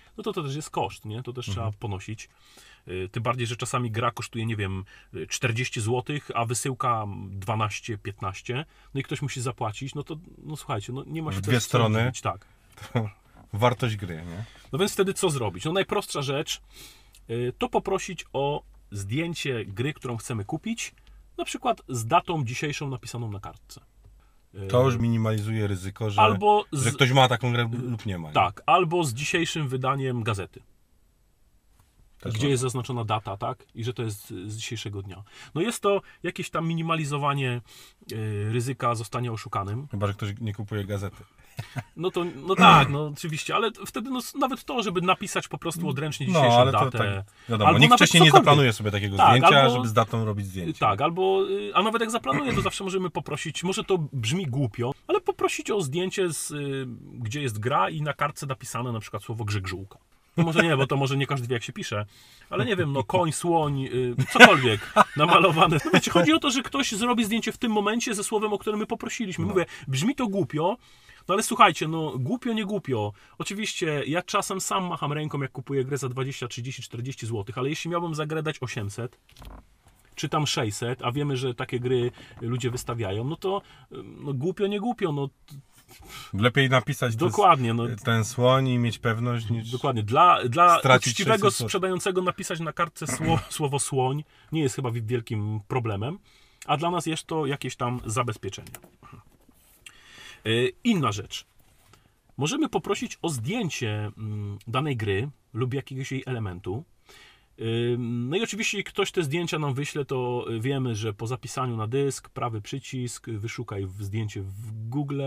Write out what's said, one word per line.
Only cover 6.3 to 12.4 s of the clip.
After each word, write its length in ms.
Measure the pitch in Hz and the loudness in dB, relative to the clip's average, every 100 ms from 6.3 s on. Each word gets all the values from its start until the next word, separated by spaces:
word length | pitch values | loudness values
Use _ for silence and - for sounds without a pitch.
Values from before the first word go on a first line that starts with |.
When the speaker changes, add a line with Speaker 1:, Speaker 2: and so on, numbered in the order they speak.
Speaker 1:
a 100 | - | -4
wysyłka 640 | 117 120 143 127 131 113 104 98 98 | -2 -2 -4 -2 -2 -2 -4 -8 -10
dwanaście, 680 | 98 95 110 107 - - 104 | -8 -4 -2 -2 -4 -8 -10
piętnaście. 640 | - 98 98 92 - 123 160 _ - | -10 -8 -8 -8 -6 -6 -8 _ -10
No 60 | 135 | -8
i 20 | |
ktoś 200 | - 147 | -6 -6
musi 180 | 143 135 | -6 -6
zapłacić, 540 | 127 - 113 104 135 | -6 -4 -6 -6 -10
no 80 | 143 | -8
to, 140 | 139 160 - - | -10 -12 -16 -18
no 180 | 147 151 | -14 -12
słuchajcie, 360 | - 139 - | -6 -6 -6
no 120 | 127 - | -10 -8
nie 160 | 160 | -8
ma 100 | 156 | -6
się 60 | 95 | -4
Speaker 2:
W 20 | |
Speaker 1:
też 80 | 98 | 0
Speaker 2:
dwie 120 | 120 | 0
Speaker 1:
co 60 | - | 2
Speaker 2:
strony. 320 | 123 113 110 | 2 4 2
Speaker 1:
dziwić, 200 | 120 131 | 0 -2
tak. 260 | 107 98 | -6 -8